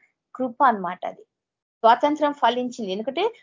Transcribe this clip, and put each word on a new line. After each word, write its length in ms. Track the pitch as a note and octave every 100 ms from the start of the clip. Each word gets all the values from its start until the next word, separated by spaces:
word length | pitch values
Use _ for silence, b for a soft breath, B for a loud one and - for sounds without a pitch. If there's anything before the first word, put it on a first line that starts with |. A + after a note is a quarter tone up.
| b _ _ -
కృప 280 | B3+ -
అన్నమాట. 420 | C4+ G#3+ F3+ F3+ -
అది 160 | F#3 _ _ _ _ _ _
స్వాతంత్రం 540 | A3+ A#3+ D4 D4+ G3
ఫలించింది, 580 | F#3+ A#3 B3 B3 B3 G3+
ఎందుకంటే 420 | F#3+ A3+ C4+ G#4+ b